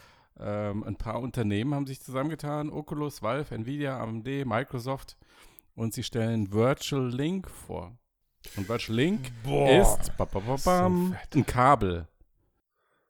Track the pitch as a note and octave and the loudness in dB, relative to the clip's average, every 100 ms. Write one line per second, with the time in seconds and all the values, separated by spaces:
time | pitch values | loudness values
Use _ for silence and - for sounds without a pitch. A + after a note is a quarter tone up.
0 | - _ _ - - G#2 G#2 G2+ G#2+ G2+ | -20 _ _ -12 -6 -4 -4 -4 -6 -6
1 | A2+ A#2 B2+ B2+ G#2 G2+ B2+ C#3+ C#3 C3 | -6 -6 -4 -2 0 0 0 -2 -4 -8
2 | - C3 C#3+ D#3 D3 D3 D3+ D3 D3 D3 | -8 -4 -4 -4 -6 -6 -6 -6 -8 -6
3 | D3 - G#2 C3+ D3 A2+ A2+ D3 C#3+ B2+ | -6 -4 -4 -2 -4 -6 -6 -4 -4 -4
4 | A2+ A2+ A2+ C#3 C3 A2 C3 B2+ A#2+ C3+ | -6 -6 -6 -4 -2 -2 -2 -6 -6 -6
5 | - - _ - - _ _ - A2+ B2+ | -8 -20 _ -20 -20 _ _ -6 -6 -4
6 | A2+ A#2+ A2+ A2+ G2 G2+ A#2+ C#3+ - C#3 | -4 -2 0 0 0 4 4 2 0 -2
7 | B2+ B2 D3+ F#3+ F3+ - - F2 F2 A#2+ | -2 -2 -2 -2 -6 -14 -12 -10 -10 -16
8 | _ _ _ _ - - F#2+ A#2 - A2+ | _ _ _ _ -14 -8 -4 -4 0 2
9 | D3+ G#3 C3 - C#3 C#3 C#3 D3+ G3+ - | 2 2 -4 -10 -2 4 8 8 8 6
10 | - - - G2 G#2+ C3+ F#3 F3+ F#3 F3+ | 2 0 -2 -2 -2 0 4 4 4 2
11 | F#3 F3 - D3 A2 B2 B2+ C#3 G2 E2+ | 0 -4 -2 0 2 6 6 6 4 -2
12 | E2+ _ _ _ _ _ _ _ _ _ | -6 _ _ _ _ _ _ _ _ _